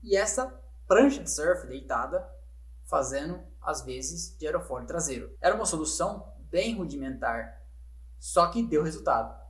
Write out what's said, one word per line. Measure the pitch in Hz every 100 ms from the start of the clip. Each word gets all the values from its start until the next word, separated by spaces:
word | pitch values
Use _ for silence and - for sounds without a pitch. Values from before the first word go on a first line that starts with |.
e | - 196
essa | 220 - 262 - - - -
prancha | 196 277 277
de | -
surf | - 160 180 127
deitada, | 135 131 120 131 185 - - - - - - -
fazendo, | 143 127 139 156 180 - -
às | - 151
vezes, | 127 127 131 165 - -
de | 151
aerofólio | 165 - 123 123
traseiro. | 170 151 123 - -
Era | 180 208
uma | 208
solução | 160 156 - 180 202 - - -
bem | 170 220 208
rudimentar, | 170 143 135 123 120 117 113 - - - - - - -
só | - - 170
que | 233
deu | 226 151
resultado. | 160 - - 117 110 - -